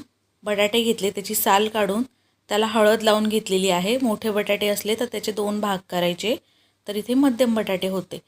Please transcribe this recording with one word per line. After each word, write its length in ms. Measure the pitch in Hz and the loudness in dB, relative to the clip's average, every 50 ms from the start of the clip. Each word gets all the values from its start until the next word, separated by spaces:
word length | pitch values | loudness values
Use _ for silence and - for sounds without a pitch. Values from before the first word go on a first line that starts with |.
| - - _ _ _ _ _ _ | -2 -6 _ _ _ _ _ _
बटाटे 400 | - 208 208 196 208 208 233 233 | -6 -2 0 0 2 2 2 2
घेतले, 280 | 220 233 220 - 185 202 | 2 2 0 0 -2 -4
त्याची 240 | - 202 185 - 220 | -4 -4 -6 -6 -4
साल 340 | - - 226 196 202 214 214 | -2 2 4 4 4 4 2
काढून 340 | 226 220 208 185 196 226 262 - _ _ _ _ _ _ _ - | 0 0 0 0 0 -2 -4 -6 _ _ _ _ _ _ _ -4
त्याला 180 | 208 208 220 | -2 0 0
हळद 360 | 220 220 226 208 208 220 214 | 2 2 4 4 4 4 4
लावून 240 | 220 220 208 214 214 | 4 2 2 2 2
घेतलेली 440 | 214 214 220 220 - 190 190 190 190 | 0 -2 -2 -2 0 0 0 2 2
आहे. 260 | 175 175 180 208 247 262 | 0 0 0 0 0 0
मोठे 280 | 262 226 208 208 - 220 | 0 -2 -2 -2 -2 -2
बटाटे 380 | 196 208 202 - 208 196 214 208 | -2 -2 0 0 -2 0 0 -2
असले 260 | 202 202 - 202 220 | -2 -2 -2 -4 -2
तर 100 | - 240 | -2 -4
त्याचे 280 | 240 - 208 - 220 | -6 -6 -6 -6 -6
दोन 280 | 196 214 202 208 208 208 | -4 -4 -4 -4 -4 -2
भाग 180 | 208 202 190 185 - - | -2 -2 -4 -4 -6 -6
करायचे, 460 | 180 175 175 175 175 - - 214 302 349 - _ _ _ _ _ _ _ _ 208 | -2 -2 0 0 -2 -2 -4 -4 -4 -4 -8 _ _ _ _ _ _ _ _ -10
तर 80 | 202 | -8
इथे 180 | 214 202 226 247 | -6 -4 -2 2
मध्यम 400 | 269 285 277 233 247 254 233 226 | 2 4 4 4 2 2 2 2
बटाटे 340 | 220 202 196 190 180 185 190 | 0 0 -2 -2 -2 -2 -4
होते. 300 | 190 185 - - 147 - - | -4 -4 -6 -8 -12 -16 -16